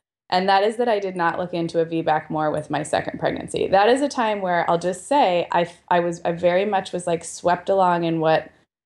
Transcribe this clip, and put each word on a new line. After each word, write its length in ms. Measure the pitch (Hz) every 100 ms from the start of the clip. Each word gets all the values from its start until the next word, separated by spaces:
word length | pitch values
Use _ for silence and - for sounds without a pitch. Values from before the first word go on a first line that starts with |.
| _ _ -
and 180 | 185 190
that 160 | 196
is 140 | 202 226
that 100 | 240
I 120 | 208
did 160 | 196 185
not 240 | 170 160
look 120 | 180
into 260 | 175 165 170
a 60 | 165
V 180 | 165
bak 260 | 165 156 -
more 220 | 156 151
with 180 | 151 147
my 140 | 151
second 360 | 151 - - -
pregnancy. 480 | 143 - - - -
That 220 | 190 208
is 140 | 262
a 40 | 285
time 340 | 269 220 208
where 280 | 190 175 -
I'll 80 | 170
just 300 | 175 180 -
say 400 | 285 220 175 -
I 120 | 170
f-, 180 | 170 - -
I 120 | 180
was, 200 | 170 170
I 100 | -
very 320 | 170 180 175 208
much 280 | 196 190
was, 140 | 180 175
like, 160 | 165
swept 440 | - - 180 175 -
along 360 | 196 185 175
in 160 | 170 165
what 320 | 160 160 - _ _ _